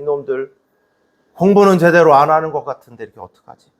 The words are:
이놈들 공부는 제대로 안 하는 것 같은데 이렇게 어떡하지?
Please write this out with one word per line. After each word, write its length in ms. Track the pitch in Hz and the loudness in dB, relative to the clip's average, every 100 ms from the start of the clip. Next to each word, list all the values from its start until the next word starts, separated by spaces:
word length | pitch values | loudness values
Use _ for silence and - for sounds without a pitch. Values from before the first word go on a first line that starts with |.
이놈들 520 | 147 143 135 131 135 _ _ _ _ _ _ _ _ | -8 -8 -8 -10 -10 _ _ _ _ _ _ _ _
공부는 440 | - 185 202 202 185 | -4 0 2 2 2
제대로 360 | 170 170 165 | 2 2 4
안 160 | 139 147 | 4 2
하는 200 | 156 160 | 0 -4
것 140 | 147 | -8
같은데 400 | 139 131 _ 117 | -10 -14 _ -20
이렇게 160 | 107 - | -20 -20
어떡하지? 500 | 95 _ _ - _ _ | -20 _ _ -20 _ _